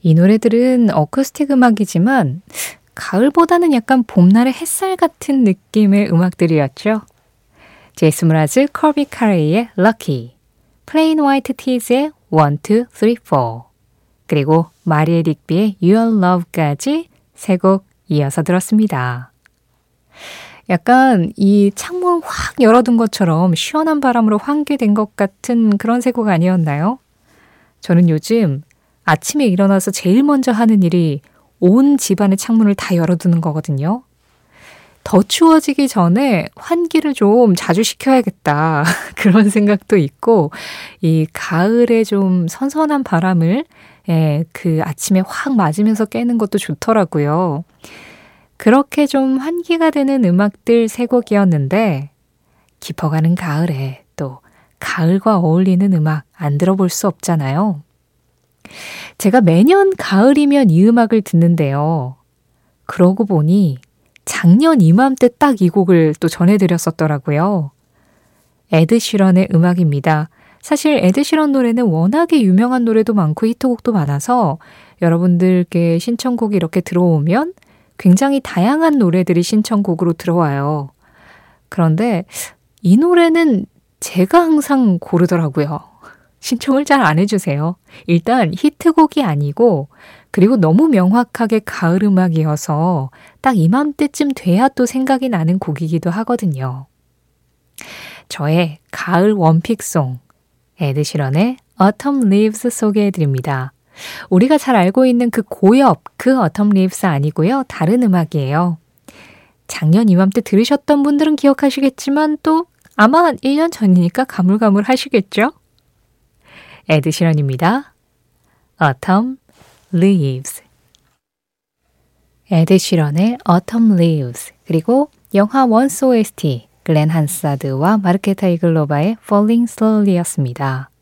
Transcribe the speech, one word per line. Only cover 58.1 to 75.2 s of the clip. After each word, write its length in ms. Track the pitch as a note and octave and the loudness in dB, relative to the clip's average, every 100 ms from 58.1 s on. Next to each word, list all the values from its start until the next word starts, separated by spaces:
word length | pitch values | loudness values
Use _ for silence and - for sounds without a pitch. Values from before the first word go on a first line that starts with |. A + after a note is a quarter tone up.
| _ _ _ _ _ - - - - - _ | _ _ _ _ _ -20 -20 -18 -18 -20 _
제가 220 | G#3 A#3+ | 0 2
매년 520 | G3 E3 A#3 F#4+ G4 F#4+ | 4 4 4 4 2 0
가을이면 760 | - F#3+ A#3 C#4+ D4 C#4+ B3 | -2 2 2 2 2 2 2
이 140 | E3 G3+ | 4 4
음악을 360 | A#3 A3 A3+ | 4 2 0
듣는데요. 960 | G3+ E3+ E3+ E3+ D3 C#3 D3+ E3 B2+ C3 _ _ _ _ _ _ _ | 0 2 2 2 -2 -2 -2 -4 -6 -12 _ _ _ _ _ _ _
그러고 380 | - F3+ F#3+ | 2 2 2
보니 540 | G#3+ F3+ D3+ F#3+ F3+ C3 _ _ _ _ | 0 0 2 2 0 -2 _ _ _ _
작년 560 | - - E3+ F#3+ D#4+ D#4 | -12 -2 4 4 6 4
이맘때 480 | E3 F3 C4+ C4 B3 - | 4 4 4 2 0 2
딱 220 | D4 A#3+ | 0 2
이 80 | F3+ | 0
곡을 460 | F#3 F3+ F3 D#3+ D3+ | 0 2 4 2 0
또 80 | E3+ | -4
전해드렸었더라고요. 1400 | - F3 G#3 F#3 F3 - E3 D#3+ C#3+ C#3+ D3 F3+ G3+ C#3+ _ _ _ _ _ _ _ _ _ _ | 0 2 2 2 0 -4 -4 -4 -4 -4 -2 0 -2 -4 _ _ _ _ _ _ _ _ _ _
에드 260 | D#3+ D#3+ A#3 | 0 2 0
시런의 500 | - G#3 F#3+ F3+ F#3+ | 0 0 2 2 2
음악입니다. 760 | F3 F3 F3+ E3+ C#3+ C#3 D#3 D#3 _ _ _ | 0 0 2 0 -2 -2 -2 -4 _ _ _
사실 380 | - D4 D#4 C#4+ | -6 -2 0 2
에드 200 | F3+ F#3+ | 2 0
시런 300 | C#4+ D#4 D4+ | 0 0 0
노래는 320 | C4+ B3 A#3 | 0 0 0
워낙에 560 | A#3+ D#3+ F3 C#4+ E4+ D#4+ | 0 0 0 0 2 2
유명한 420 | G#3 F#3 A#3+ B3+ | 2 2 2 0
노래도 300 | A#3 A3 A3 | 0 0 0
많고 320 | G#3+ D#3+ D#3 A3 | 0 0 -2 -4
히트곡도 460 | A#3 C4 A#3 - | -2 -4 -2 -2
많아서 640 | G#3+ C#3+ C#3+ - B3 G3 C3+ - - - _ | -2 -2 -4 -2 0 0 -4 -10 -20 -20 _
여러분들께 960 | E3+ E3 | 0 0